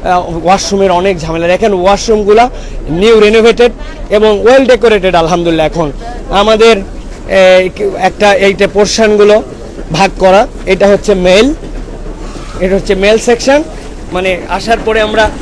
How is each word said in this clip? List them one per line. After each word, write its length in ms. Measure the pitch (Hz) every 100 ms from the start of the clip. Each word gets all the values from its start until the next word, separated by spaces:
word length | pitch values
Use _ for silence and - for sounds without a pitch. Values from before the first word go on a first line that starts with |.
আহ, 420 | 180 180 143 165 165
ওয়াশরুমের 440 | 196 - 196 196
অনেক 280 | 175 190 180
ঝামেলা। 280 | 160 165 170
দেখেন 280 | 180 220
ওয়াশরুমগুলা 760 | 185 180 202 - 214 202 214 247 - - - -
নিউ 320 | 160 214 220
রেনোভেটেড 520 | 214 220 226 226 240 - - - -
এবং 300 | 208 214 202
ওয়েল 220 | 202 269 247
ডেকোরেটেড 480 | 247 226 208 185
আলহামদুলিল্লাহ। 520 | 175 165 175 170 160 156
এখন 260 | 165 151 - - - -
আমাদের, 460 | 190 208 220 226 208
আহ, 1200 | 185 - - - - 190 185 185 185 - 202 -
একটা 380 | 185 185 202
এইটা 340 | 190 196 190 202
পোর্শনগুলো 760 | 196 208 - 220 208 208 214 - - - - -
ভাগ 180 | 160 196 -
করা, 280 | 185 190 262 - -
এটা 200 | 190 202
হচ্ছে 280 | 196 -
মেল, 400 | 196 180 190 262 320 - - - - - - - - - -
এটা 140 | 185
হচ্ছে 200 | 190 190
মেল 240 | 190 202 220
সেকশন, 440 | - 233 - 285 330 - - - -
মানে 280 | 185 190 180 -
আসার 300 | 190 220 226
পরে 160 | 220 220
আমরা 300 | 214 214 214 -